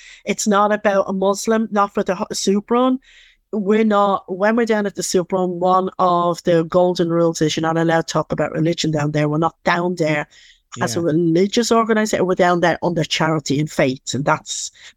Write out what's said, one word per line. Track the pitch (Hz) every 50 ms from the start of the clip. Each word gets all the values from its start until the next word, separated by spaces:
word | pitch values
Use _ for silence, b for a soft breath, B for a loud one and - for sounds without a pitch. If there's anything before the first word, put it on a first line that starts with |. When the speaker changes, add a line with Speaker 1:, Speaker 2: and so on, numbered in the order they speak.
| B B B B B
Speaker 1:
It's | 208 - - -
not | 214 196 202 208 208
about | 208 208 - 208 196 196 185
a | - 196
Muslim, | 190 190 196 202 196 - 226 220 220 226 196
not | 208 208 202 196 -
for | 214
the | 190 - 180
ho-, | 180 208 - 196
super | - - 196 196 202 - - 233
run. | 240 254 262 254 262 b b b b b b b b b -
We're | - 220 185 190 214 220 226
not, | 214 202 202 202 202 196 - -
when | - 190 180 196 214 226
we're | 240 233
down | 220 220 208 202
at | 196 -
the | - 170
super | - - 185 175 - 190
run, | 185 185 180 180 170
one | 180 185 185 185 185 185 - -
of | 185 180 175 175 175 175 170 - -
the | 180 170 165 165
golden | 160 - 180 180 180 180 170 170 170
rules | 165 170 170 165 165 - 160
is | 151 -
you're | 160
not | 160 160 160
allowed | 165 165 165 165 165 160
to | - -
talk | 156 151 -
about | 165 151 151 - -
religion | 156 156 165 170 - - 160
down | 156 147 143 151
there. | 151 151 151 147
We're | 151
not | 151 165 165 - _ -
down | 180 175 175 175 180 185 170
there | 156 151 156 147 151 - b b b b b b b - - 120
as | 185 170 -
a | 175
Speaker 2:
Yeah. | 170
Speaker 1:
religious | 165 151 165 175 165 160 170 196 202 - 240 226 -
organization. | 240 226 220 214 226 214 214 208 - - 185
We're | 180 185
down | - 180 175 180 175
there | 175 170 151 -
under | - 175 170 160 151
charity | - - - 160 160 160 156 - - 135 143
and | 151 156
faith, | - - 151 131 131 - - - -
and | 120 147
that's, | 165 156 - - - - - - - B B B B B